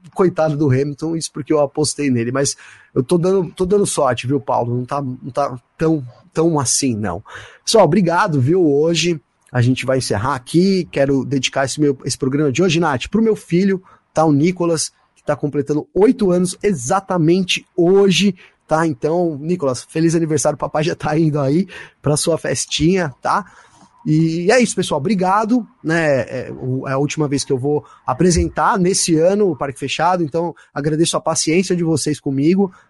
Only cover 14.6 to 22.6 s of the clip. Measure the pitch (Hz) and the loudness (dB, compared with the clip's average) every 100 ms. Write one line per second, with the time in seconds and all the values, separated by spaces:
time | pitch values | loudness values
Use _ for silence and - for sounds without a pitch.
14.6 | 170 160 - _ _ _ - 143 151 143 | -2 -2 -4 _ _ _ -6 -4 -2 -4
15.6 | 139 147 - 180 226 - 196 180 180 - | -2 -4 -2 2 2 4 2 0 -2 -2
16.6 | 208 156 120 190 - 180 156 185 180 - | -2 -2 -2 -4 -2 0 2 2 0 -4
17.6 | - - 175 196 202 160 202 185 - _ | -6 0 4 4 4 4 2 -2 -14 _
18.6 | - 156 165 135 151 175 170 139 156 180 | -2 0 0 -2 -2 0 -2 -4 -4 -2
19.6 | 143 123 - 160 165 165 160 156 151 143 | -2 -4 -6 0 0 0 0 0 0 -2
20.6 | 139 151 160 - - 156 156 147 135 160 | -4 -2 -2 -4 -2 0 0 0 0 0
21.6 | 190 - - _ 139 147 - 156 139 131 | -2 -8 -20 _ -2 0 0 -2 -2 -6